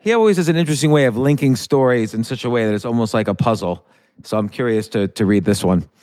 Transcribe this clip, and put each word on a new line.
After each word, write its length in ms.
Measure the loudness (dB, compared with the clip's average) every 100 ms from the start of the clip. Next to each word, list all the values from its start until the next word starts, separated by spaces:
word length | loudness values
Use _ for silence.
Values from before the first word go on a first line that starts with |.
he 120 | -2
always 240 | 2 2 2
has 100 | 2
an 80 | 0
interesting 360 | 0 0 2
way 140 | 4 2
of 120 | 2
linking 380 | 0 2 2 0
stories 560 | 0 2 2 2 -2
in 100 | -4
such 220 | -6 -6 -4
a 40 |
way 160 | -2 0
that 80 |
it's 120 | -2 -2
almost 280 | -2 0
like 140 | 0 -2
a 80 | 0
puzzle. 500 | 0 -2 -4 -8 _ _ _ -20
So 140 | -8 -4
I'm 100 | -4
curious 380 | -4 -2 -2 -2
to, 220 | -4 -4
to 160 | -2 0
read 180 | 2 2
this 180 | 0
one. 240 | 2 0 -2 _